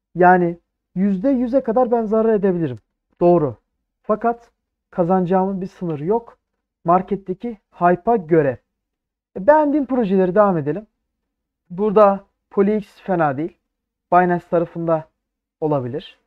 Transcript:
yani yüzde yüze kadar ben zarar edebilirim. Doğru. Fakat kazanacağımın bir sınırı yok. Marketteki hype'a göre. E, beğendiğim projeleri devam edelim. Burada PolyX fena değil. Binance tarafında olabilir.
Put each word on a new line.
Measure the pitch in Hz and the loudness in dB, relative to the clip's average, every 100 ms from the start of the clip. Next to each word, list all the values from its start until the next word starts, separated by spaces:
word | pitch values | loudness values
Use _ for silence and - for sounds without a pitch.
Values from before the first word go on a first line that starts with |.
| _ | _
yani | 165 180 185 170 170 _ _ _ | 2 4 4 2 -4 _ _ _
yüzde | 180 202 185 269 | -4 -2 0 -2
yüze | 254 247 262 | -2 0 -2
kadar | 254 220 247 | 0 -2 0
ben | 233 | -2
zarar | 214 220 226 | 0 0 0
edebilirim. | 214 196 175 151 120 _ _ _ - | 0 0 -2 -4 -8 _ _ _ 0
Doğru. | 175 175 143 110 _ _ _ _ | 2 4 0 -6 _ _ _ _
Fakat | - 214 233 233 _ _ _ _ _ | -6 -2 -2 -4 _ _ _ _ _
kazanacağımın | - 170 190 170 185 190 190 | -4 0 0 0 0 -2 -6
bir | 185 | -10
sınırı | - 175 147 | -10 -8 -6
yok. | 160 233 233 _ _ _ _ _ | -4 -4 -6 _ _ _ _ _
Marketteki | 165 185 185 196 190 180 240 220 _ | 0 0 0 -8 -8 -10 -10 -14 _
hype'a | - 175 180 226 233 | -2 0 0 0 -2
göre. | 156 165 139 117 _ _ _ _ _ _ _ - | 0 0 0 -4 _ _ _ _ _ _ _ -2
E, | 196 | 4
beğendiğim | 302 294 294 262 | 4 4 -2 -2
projeleri | 254 196 196 185 | -2 0 0 2
devam | 190 202 170 | 2 2 0
edelim. | 143 175 220 _ _ _ _ _ _ _ - | -4 -6 -10 _ _ _ _ _ _ _ -16
Burada | 175 214 202 202 196 _ _ _ | -6 0 4 4 2 _ _ _
PolyX | 202 196 214 202 _ | -2 0 0 -6 _
fena | - 175 151 135 | -6 -2 -2 -2
değil. | 165 _ _ _ _ _ - | -8 _ _ _ _ _ 0
Binance | 175 180 175 - | 2 2 -2 -2
tarafında | 170 170 170 165 156 - _ _ _ _ - | -2 -2 -6 -4 -4 -4 _ _ _ _ -8
olabilir. | 156 143 123 147 - _ | -4 -2 -4 -10 -12 _